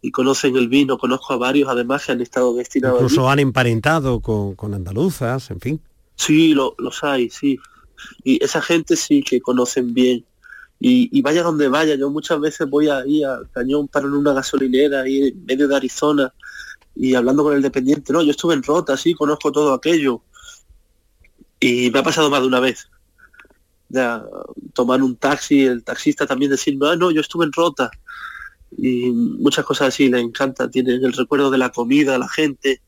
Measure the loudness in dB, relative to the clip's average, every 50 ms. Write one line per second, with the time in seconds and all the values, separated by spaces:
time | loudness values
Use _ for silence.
0 | -8 -6 -4 0 0 0 0 2 0 0 2 2 0 2 4 2 2 2 0 -2
1 | 0 -2 -2 -2 -2 -4 -4 -2 -2 0 2 0 0 0 0 -4 -2 -2 -4 -4
2 | -2 -4 -4 -4 -4 -4 -2 0 0 0 0 -2 -6 -4 -4 -2 0 2 2 2
3 | 2 2 2 2 4 4 4 4 2 2 2 0 0 2 0 0 0 0 0 2
4 | 0 0 -2 -2 -2 -2 -2 -2 -2 -4 -6 -8 -8 -8 -6 -6 -6 -6 -4 -2
5 | -2 -2 -2 -2 -4 -4 -4 -6 -8 -10 -14 -10 -6 -6 -6 -6 -8 -16 _ _
6 | _ _ _ -8 0 2 4 6 6 6 4 4 2 0 -2 -6 -10 -8 -8 -6
7 | -4 -2 0 0 -2 -4 -6 -2 -2 -2 -2 -2 -6 -18 _ _ _ _ _ _
8 | -20 -20 -20 _ 0 0 2 2 2 0 -2 -2 -2 0 0 0 2 0 -2 -2
9 | 2 2 2 2 2 2 -2 -2 0 0 0 0 0 0 0 -4 -2 -2 0 2
10 | 2 2 2 0 -4 _ _ _ _ -20 -20 -20 -20 _ _ _ 2 4 4 4
11 | 4 4 2 0 2 2 2 2 2 0 0 2 0 2 2 2 2 2 0 0
12 | -2 -2 -4 -6 -4 -2 -2 -2 -2 -4 -2 -4 -6 -2 0 2 2 2 0 -2
13 | -2 0 0 0 0 0 -4 -6 -10 -12 -8 -6 -4 -2 0 -2 -2 -2 -2 -2
14 | -2 0 -2 0 2 2 0 0 -2 -2 -2 -2 0 2 2 2 2 2 2 -2
15 | -2 -2 0 2 0 0 -2 -4 -4 -4 0 0 2 2 2 0 -2 -4 -4 -2
16 | 0 0 2 2 0 -2 _ _ -20 -20 -18 -18 -18 -18 -20 _ _ _ _ -4
17 | 0 2 2 2 2 2 2 2 2 2 2 2 0 0 0 -2 0 0 0 0
18 | 0 -2 0 2 2 2 0 0 0 0 0 0 0 0 0 0 0 0 -4 0
19 | 0 -2 0 0 0 -2 -2 0 -2 -2 0 2 2 2 2 0 0 2 2 2
20 | 2 0 -2 -2 _ _ _ -20 -20 -20 -20 _ _ _ -20 _ _ _ _ _
21 | _ _ _ _ _ _ _ _ -20 _ _ _ 0 0 2 2 2 2 2 2
22 | 0 0 2 2 2 2 2 0 0 2 0 2 0 0 -2 -4 -12 _ _ _
23 | _ _ _ _ _ _ _ -20 -20 _ _ _ _ _ _ _ _ _ -2 -2
24 | 0 0 -2 -6 -8 -14 -16 -16 -16 -16 -16 -18 -18 -12 -4 -2 0 2 2 2
25 | 2 0 -2 -2 -2 -2 -2 -2 -2 2 2 4 4 4 2 -2 -6 -10 -10 -4
26 | -2 -2 -2 -2 -2 -2 -2 -2 0 0 0 0 -2 -2 -2 0 0 0 2 2
27 | 2 0 2 0 -2 -2 -2 -2 -2 -2 0 0 0 0 0 -2 -4 -4 -4 -14
28 | _ -20 -18 -16 -16 -16 -16 -16 -18 -20 _ _ -20 _ -10 -4 -2 -2 -2 0
29 | 0 0 0 0 0 -2 -2 0 0 0 0 0 -4 -4 -2 0 0 -2 2 2
30 | 2 2 2 2 -2 -4 -4 -4 -4 -4 -2 -4 -6 -4 -2 -2 0 0 0 0
31 | 0 -2 0 -2 -4 -2 0 0 2 2 2 2 0 -2 -2 -4 -2 2 2 4
32 | 4 2 2 -2 -2 -4 -2 -2 -2 -2 -2 _ _ -2 -2 -2 _